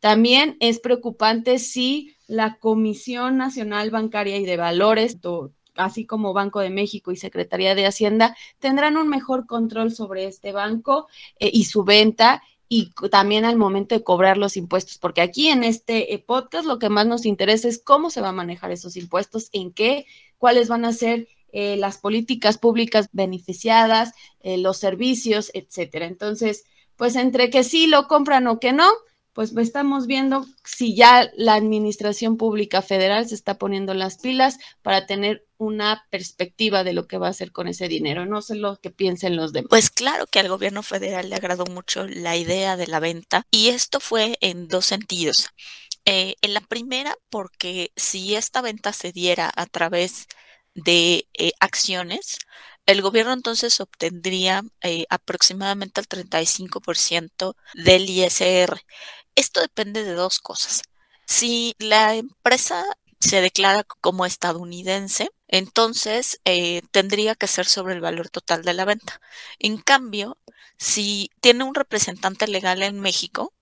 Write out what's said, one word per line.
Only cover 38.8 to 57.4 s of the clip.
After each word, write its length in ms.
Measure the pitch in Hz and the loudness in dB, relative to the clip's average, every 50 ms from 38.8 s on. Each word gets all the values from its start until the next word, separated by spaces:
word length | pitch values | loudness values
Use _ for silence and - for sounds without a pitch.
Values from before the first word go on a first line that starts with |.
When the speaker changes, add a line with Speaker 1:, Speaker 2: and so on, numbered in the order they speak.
Speaker 1:
que 100 | _ 185 | _ -18
piensen 460 | 180 _ 196 190 180 175 190 185 175 | -8 _ -2 -2 -2 -2 -4 -4 -2
los 160 | 165 160 160 147 | -2 -4 -4 -4
demás. 160 | 147 123 - | -6 -2 2
Speaker 2:
Pues 220 | - 226 220 - | 4 4 4 4
claro 360 | _ - 240 269 302 - - | _ 0 -2 -2 -4 -4 -6
que 120 | - - - | -2 0 0
al 100 | 196 185 | 0 0
gobierno 340 | 190 190 196 202 196 202 214 | -2 -4 -4 -6 -6 -6 -8
federal 460 | - - 196 190 190 196 185 175 - | -6 -8 -6 -6 -6 -6 -6 -8 -6
le 80 | 190 | -8
agradó 300 | 190 196 185 180 180 180 | -8 -4 -4 -4 -4 -4
mucho 400 | 180 180 180 180 - - 180 185 | -8 -8 -14 -8 -8 -6 -6 -6
la 280 | 196 - 175 170 170 170 | -10 -10 -8 -6 -4 -4
idea 420 | 170 170 165 175 190 190 190 190 180 | -2 -2 -2 -2 -2 -2 -2 -2 -4
de 80 | 180 | -6
la 120 | 151 160 160 | -4 -4 -2
venta, 480 | 151 165 170 165 175 _ - 180 - _ | -2 -2 -4 -6 -8 _ -2 -2 -2 _
y 180 | - 220 214 233 | 0 2 4 2
esto 320 | 247 247 - - - 277 | 2 0 -2 -4 -4 -6
fue 380 | - - - 226 214 220 233 - | -6 -2 0 0 0 0 -2 -4
en 280 | - 196 180 170 175 160 | -4 -6 -6 -6 -10 -4
dos 180 | 180 185 185 | -4 -2 0
sentidos. 640 | - 202 196 214 - - 175 170 151 - - - - _ _ - - - - - _ - - _ | 0 -2 -2 -4 -6 -6 -4 -2 0 0 0 -2 -2 _ _ -20 -20 -20 -20 -14 _ -14 -4 _
Eh, 300 | - 196 190 185 190 - _ | 0 0 0 -2 -4 -4 _
en 140 | - 208 202 | -6 -4 -4
la 60 | 214 | -4
primera, 540 | 202 _ - 240 233 254 262 254 277 294 - 508 _ _ | -6 _ -10 -8 -8 -6 -8 -8 -6 -8 -10 -10 _ _
porque 640 | - 214 196 185 _ _ - 180 180 185 175 - _ | -12 -12 -12 -12 _ _ -10 -8 -6 -6 -8 -8 _
si 420 | - - - - 190 185 190 208 | -4 -4 -4 -4 -4 -4 -4 -4
esta 260 | 214 220 - _ 262 254 | -2 -4 -4 _ -4 -4
venta 320 | 233 214 220 _ 208 208 | -4 -8 -6 _ -8 -8
se 180 | - - 185 175 | -6 -10 -10 -8
diera 400 | 180 175 180 175 170 165 - - | -2 0 0 0 0 -2 -4 -4
a 120 | - 170 | -6 -8
través 600 | - _ 170 170 165 - 175 175 190 - - - _ - _ _ _ _ _ _ _ _ | -6 _ -4 -4 -2 0 -2 -2 -2 -4 -10 -14 _ -20 _ _ _ _ _ _ _ _
de, 520 | - 156 165 170 175 170 175 175 - - _ _ | -6 0 4 4 4 6 4 2 0 -2 _ _
eh, 180 | - 160 170 - _ | -4 -2 -2 0 _
acciones, 800 | - 196 - - - - 190 180 180 175 - 339 415 - - - - _ - - - - - _ _ | -2 0 0 -2 -4 -2 -4 -6 -8 -8 -10 -10 -10 -10 -12 -12 -14 _ -20 -20 -20 -20 -20 _ _
el 160 | - 196 202 190 | 2 4 4 4
gobierno 320 | 196 202 226 220 240 254 | 2 2 2 0 0 -2
entonces 440 | 254 247 233 226 220 - 233 - - | -2 0 0 0 0 0 0 0 0
obtendría, 840 | 196 _ - _ - 170 180 175 165 190 185 185 185 185 185 196 202 226 _ _ - | -2 _ -10 _ -6 -6 -6 -6 -6 -4 -4 0 0 0 0 0 -4 -10 _ _ -6
eh, 220 | 180 170 165 165 - | -6 -4 -4 -4 -4
aproximadamente 880 | - 180 _ - - 180 - - 185 190 196 196 196 202 196 190 _ - | -6 -6 _ -8 -4 0 0 0 0 0 -4 -4 -4 -4 -6 -8 _ -8
el 80 | 196 - | -8 -6
treinta 320 | - 190 175 190 - 160 | -10 -12 -10 -4 -4 -2
y 60 | 165 | 0
cinco 340 | 160 - - 185 185 - - | 0 -2 -4 -6 -10 -12 -10
por 160 | _ - 170 | _ -6 -2
ciento 600 | - - - 170 170 165 160 _ _ | -2 0 0 0 -2 -4 -6 _ _